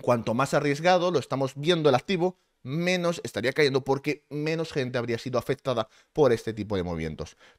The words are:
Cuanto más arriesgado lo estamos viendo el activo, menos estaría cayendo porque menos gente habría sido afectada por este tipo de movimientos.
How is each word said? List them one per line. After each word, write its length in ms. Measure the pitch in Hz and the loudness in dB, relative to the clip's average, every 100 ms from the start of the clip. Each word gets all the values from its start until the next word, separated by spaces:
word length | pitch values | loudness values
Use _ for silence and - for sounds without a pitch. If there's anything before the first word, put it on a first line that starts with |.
Cuanto 320 | - 120 113 | 2 2 2
más 220 | 117 139 | -2 0
arriesgado 560 | 156 147 143 170 180 175 | 0 0 0 4 4 4
lo 80 | 160 | 0
estamos 340 | - 135 135 | -2 -4 -4
viendo 360 | - 147 175 151 | -2 0 4 4
el 40 | |
activo, 440 | 127 - 190 180 - _ _ | 4 2 -2 -2 -4 _ _
menos 560 | 127 147 175 185 170 - | -8 -4 0 0 0 -2
estaría 300 | - - 117 | -6 -4 -2
cayendo 320 | 139 147 135 | 2 2 2
porque 420 | 131 135 147 143 - | 0 -2 -2 -6 -6
menos 440 | 147 151 165 160 | -6 -4 -4 -4
gente 260 | 151 127 127 | -4 -4 -4
habría 180 | 120 113 | -4 -4
sido 220 | 131 123 | -2 -4
afectada 500 | - 135 - 117 107 _ _ | -2 -4 -2 -2 -4 _ _
por 200 | - 139 | 2 4
este 200 | 117 - | 4 -2
tipo 240 | 110 101 98 | -6 -4 -2
de 60 | |
movimientos. 540 | 87 82 80 78 78 - - | -2 -4 -6 -6 -12 -14 -20